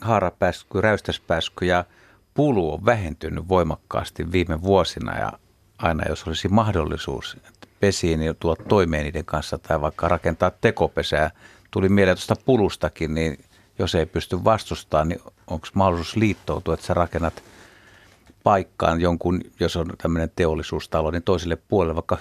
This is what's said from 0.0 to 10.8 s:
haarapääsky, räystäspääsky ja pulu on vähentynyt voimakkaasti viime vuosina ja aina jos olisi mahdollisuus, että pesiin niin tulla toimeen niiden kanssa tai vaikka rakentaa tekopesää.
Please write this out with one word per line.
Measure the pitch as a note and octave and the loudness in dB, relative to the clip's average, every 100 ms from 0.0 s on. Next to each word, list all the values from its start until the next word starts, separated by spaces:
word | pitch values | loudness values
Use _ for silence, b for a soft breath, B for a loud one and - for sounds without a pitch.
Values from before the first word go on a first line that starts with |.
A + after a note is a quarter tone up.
haarapääsky, | A2+ G#2 F2+ - G2 - - F#2+ | -2 0 0 0 -2 -2 -4 0
räystäspääsky | G#2+ G2+ - - - E2 - - F2+ | 2 0 -2 -6 -2 -2 -4 -2 0
ja | F2 - b b b _ | 0 0 b b b _
pulu | - D3 G#2 D#2+ | 0 2 2 0
on | D#2 G2+ | 0 0
vähentynyt | A2+ E2 D#2 D#2+ E2 E2 | 0 -2 -6 -8 -8 0
voimakkaasti | F#2 D#2+ D2+ - - - - E2+ | 2 2 -2 -6 -8 -6 -8 -2
viime | F2+ E2+ E2 | 0 0 -2
vuosina | F#2+ F#2+ D#2+ - G#1 G1+ | 2 4 2 -4 -6 -6
ja | G#1 - _ _ _ - | -6 -8 _ _ _ -4
aina | F2 D#2+ D#2+ | -2 -2 -4
jos | D2+ E2 | -6 -6
olisi | D#2+ F#2+ | -4 2
mahdollisuus, | G#2 G#2+ F2 D#2 D2+ - B1+ - - | 2 2 0 -2 -4 -6 -8 -10 -16
että | - _ - _ | -20 _ -20 _
pesiin | G2+ - F2 D#2+ | 0 2 0 0
niin | D#2+ D#2 | -2 -2
tulla | E2+ E2 - | -2 -2 2
toimeen | G#2 E2+ D2+ | 2 2 0
niiden | D2+ D#2+ D#2+ | -2 -6 -4
kanssa | D#2 - - | -6 -4 -6
tai | - D#2+ | -2 -2
vaikka | D2+ - E2+ | -2 -2 0
rakentaa | E2+ E2 E2+ F2+ | 0 0 0 -2
tekopesää. | - A#2 - | 2 0 2